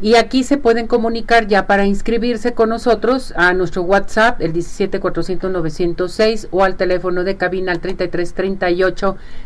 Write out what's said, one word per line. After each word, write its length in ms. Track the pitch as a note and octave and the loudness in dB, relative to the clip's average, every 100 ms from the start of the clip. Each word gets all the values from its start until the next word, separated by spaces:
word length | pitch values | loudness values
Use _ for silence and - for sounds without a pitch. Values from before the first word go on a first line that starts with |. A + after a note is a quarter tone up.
Y 140 | G#3 A#3 | 2 4
aquí 260 | A3+ C4 | 4 0
se 140 | B3+ C#4+ | 0 2
pueden 300 | A#3 A#3 A3 | 2 2 2
comunicar 580 | A#3 A3+ A3+ - A#3 G#3+ | 0 0 -2 2 2 4
ya 200 | G3 - | 2 2
para 200 | G3+ G3 | 2 2
inscribirse 640 | G3 - A3+ A#3+ A3+ A#3+ | 2 0 0 0 -2 -2
con 160 | A#3+ A3+ | 0 0
nosotros 640 | A3+ B3 A3+ G#3+ C4 - - | 0 0 2 2 0 -2 0
a 180 | F3+ | 2
nuestro 280 | F#3 F3 F#3+ | 2 0 -2
WhatsApp, 580 | F3 G3 G3 G#3+ A3+ - | 2 2 2 2 2 2
el 100 | E3 | -2
diecisiete 480 | E3 E3+ - G3 F#3+ | -2 -4 -4 -2 -2
cuatrocientos 500 | F#3 F3 E3+ F#3 F#3+ | -2 -2 -2 -2 -2
novecientos 640 | F3+ D#3+ D#3 F3 E3+ F3+ | -2 -2 -2 -2 -2 -2
seis, 360 | - A3 A3 - | 0 0 0 -2
o 140 | F#3 | 0
al 120 | F#3+ F#3 | 2 2
teléfono 480 | F#3 F3+ F#3 F#3 | 0 0 0 -2
de 120 | F#3 F#3+ | -2 -2
cabina 360 | F3+ F#3+ F#3 | -2 -2 -2
al 80 | E3+ | -4
treinta 240 | F3+ F#3 | -4 -4
y 40 | F3+ | -4
tres 260 | F3 E3+ | -2 -2
treinta 360 | - F#3+ F#3+ F3+ | -2 -4 -2 0
y 120 | F3 | 2
ocho 340 | F#3 F#3 G3 F#3+ - - | 0 0 -2 -2 -6 -8